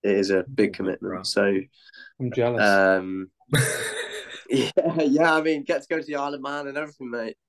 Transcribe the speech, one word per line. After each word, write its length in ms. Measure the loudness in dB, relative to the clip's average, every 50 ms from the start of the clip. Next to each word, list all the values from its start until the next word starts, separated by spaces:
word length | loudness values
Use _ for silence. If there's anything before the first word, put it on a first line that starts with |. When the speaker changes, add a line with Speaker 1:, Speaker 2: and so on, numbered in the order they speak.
| 2
Speaker 1:
It 120 | 2 2
is 140 | 2 2 2
a 120 | 2 0 0
big 280 | 0 0 2 2 2
Speaker 2:
Yeah, 60 | 0
Speaker 1:
commitment. 380 | -4 -4 -4 -4 -4 -6 -8 -8
Speaker 2:
wow. 80 | -6 -8
Speaker 1:
So, 360 | -2 0 2 2 2 2 0 -2 _ _ _ _ -20 -20 -20 -20 -20 _ _
Speaker 3:
I'm 120 | -6 -4 0
jealous. 300 | 0 0 0 2 2 4
Speaker 1:
um, 680 | 4 6 6 6 4 4 2 0 -4 -6 -8 -8 -10 _
Speaker 2:
<laughs> 80 | _ _ _
Speaker 1:
<laughs> 1000 | 0 0 0 0 -2 -4 -6 -8 -8 -8 -10 -10 -10 -12 -14 -14 -16 -18 -4 0
yeah, 520 | 0 0 0 2 2 2 2 2 0 2
yeah. 320 | 2 2 4 4 4 4 4
I 60 | 4
mean, 220 | 2 0 -2 -2 0
get 200 | -2 -2 -2 -2
to 40 |
go 120 | _ -4 -4
to 60 | -4
the 100 | -6 -6
Isle 180 | -4 -4 -6 -6
of 80 | -8
Man 260 | -8 -8 -8 -6 -8
and 100 | -8 -8
everything, 340 | -8 -8 -8 -12 _ -12 -8
mate. 260 | -8 -6 -8 -8 -10 _ _